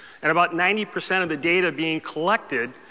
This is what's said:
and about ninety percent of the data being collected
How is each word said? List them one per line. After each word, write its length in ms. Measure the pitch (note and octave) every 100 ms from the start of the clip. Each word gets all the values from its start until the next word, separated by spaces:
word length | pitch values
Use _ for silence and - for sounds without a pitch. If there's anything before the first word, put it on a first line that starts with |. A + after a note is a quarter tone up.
| - -
and 100 | D3+
about 240 | D#3+ F3 E3+
ninety 300 | F3+ G#3+ G#3
percent 380 | - - F#3
of 60 | F3
the 60 | D3+
data 380 | E3 F3+ F3+
being 260 | D3 D#3+ D#3+
collected 720 | - D3+ E3+ - - B2+ B2 - -